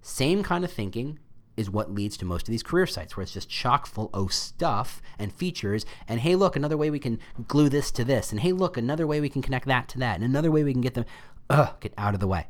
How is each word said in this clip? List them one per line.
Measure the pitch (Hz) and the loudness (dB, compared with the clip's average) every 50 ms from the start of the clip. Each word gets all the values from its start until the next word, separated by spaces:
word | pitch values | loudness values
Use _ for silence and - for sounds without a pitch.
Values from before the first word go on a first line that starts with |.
Same | - - - - 131 143 180 208 196 | -12 -10 -2 0 2 4 4 2 2
kind | - 175 175 180 | 0 0 0 0
of | 175 | -2
thinking | - - 107 98 - 117 123 143 156 151 - - - - - _ - | -4 -4 -6 -4 -4 -4 -6 -6 -8 -10 -14 -20 -20 -20 -20 _ -6
is | - 110 95 | -4 -4 -2
what | 92 104 107 - 98 | 0 -2 -2 -2 -2
leads | 101 101 104 - | -2 -2 -4 -4
to | - 95 | -4 -4
most | 90 87 85 - | -2 -2 -2 -2
of | - | -2
these | 113 117 - | -2 -4 -2
career | - - 175 185 | 0 2 2 2
sites, | - - - 87 - - | 2 -2 -8 -10 -10 -8
where | - 95 | -8 -8
it's | - | -8
just | - 98 - - | -8 -10 -10 -8
chock | - - - 127 123 139 - | -8 -2 2 4 4 4 2
full | - - - 110 - - | -2 -6 -6 -6 -4 -2
of | 98 98 92 - | -2 0 0 0
stuff | - - - - - 170 165 117 101 117 - - - - - - | -2 -4 -6 -4 -2 0 2 2 2 0 -2 -6 -8 -14 -14 -10
and | - 104 101 | -8 -8 -8
features, | - - 180 185 170 - - 101 101 110 - - - - - - | -4 -4 -4 -4 -4 -4 -2 -2 -2 -2 -4 -6 -12 -12 -8 -4
and, | 113 117 | -4 0
"Hey, | 120 160 180 | 2 4 4
look, | 185 196 180 - | 6 4 4 4
another | - 143 151 156 | 2 0 0 0
way | 147 151 151 | 2 0 0
we | 151 143 | 0 -2
can | - 123 113 110 - - - - 117 | -2 -2 -4 -4 -6 -10 -10 -10 -6
glue | - - 143 151 143 | 2 6 6 6 6
this | 131 143 135 - | 6 2 0 0
to | - - 117 | 0 0 2
this," | 123 139 113 - - | 2 2 2 2 0
and, | 110 107 | -2 0
"Hey, | 131 180 | 2 2
look, | 185 185 190 170 - | 2 2 2 0 0
another | 123 113 123 147 156 165 | 0 0 0 0 0 0
way | 151 151 151 | 0 2 0
we | 147 139 | 0 0
can | - 139 | -2 -2
connect | 123 - 139 127 - | -2 0 -2 -2 0
that | 135 131 123 120 - | 2 2 2 2 -2
to | - 131 | -4 -2
that," | 131 120 101 | 0 0 0
and, | 82 110 | 0 2
"Another | 123 131 143 156 165 | 2 2 4 4 4
way | 156 151 151 | 4 4 4
we | 143 131 | 2 2
can | 127 | 2
get | 123 127 123 | 0 0 0
them," | 123 120 - - - - - - - - - | -2 -4 -4 -6 -16 -18 -18 -18 -18 -2 4
ugh, | 127 147 139 - - - | 6 6 6 4 0 -8
get | - 104 - | -12 -10 -6
out | - 101 104 101 | -2 0 0 2
of | 95 | 2
the | 101 | 2
way. | 95 95 85 76 - | 2 0 0 -2 -6